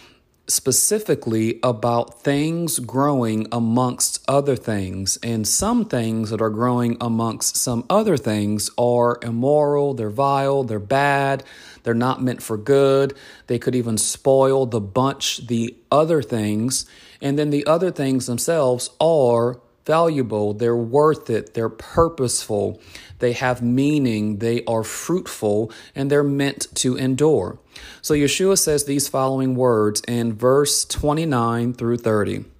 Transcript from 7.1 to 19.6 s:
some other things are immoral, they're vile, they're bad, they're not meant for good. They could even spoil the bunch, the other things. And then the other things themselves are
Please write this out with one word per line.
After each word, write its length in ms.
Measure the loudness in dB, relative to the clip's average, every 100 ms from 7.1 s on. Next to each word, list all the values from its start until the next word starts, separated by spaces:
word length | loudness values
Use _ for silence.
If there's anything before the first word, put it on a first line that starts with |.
| -2 -2 -4 -4 -4
some 300 | -4 -4 0
other 300 | 0 2 0
things 520 | 0 -2 0 -2 -4 0
are 420 | 2 4 2 0
immoral, 720 | -4 -2 2 2 2 2 0
they're 160 | -2 -6
vile, 520 | 0 2 2 2 0
they're 160 | 0 -4
bad, 640 | -2 2 2 2 0 -2 -6 -20 -20 -10
they're 120 | -2
not 280 | 0 0 0
meant 200 | -2 -4
for 160 | -6 -6
good. 560 | 2 4 4 4 2 -4 -16 -20 -6
They 120 | -4
could 160 | 0
even 220 | -2 -2 -2
spoil 680 | -2 -2 2 4 4 2 0
the 160 | -2
bunch, 640 | -2 0 0 -2 -6 -6 -4
the 320 | -4 -4 -8 _
other 300 | 2 4 0
things. 640 | 0 -2 -2 -2 -2 -4 -8 -16 -20 -8
And 160 | -4 -2
then 100 | 0
the 180 | 0 0
other 240 | 0 0
things 360 | -2 0 0 -2
themselves 640 | -4 0 2 2 0 -4 0
are 600 | 2 4 4 4 2 -4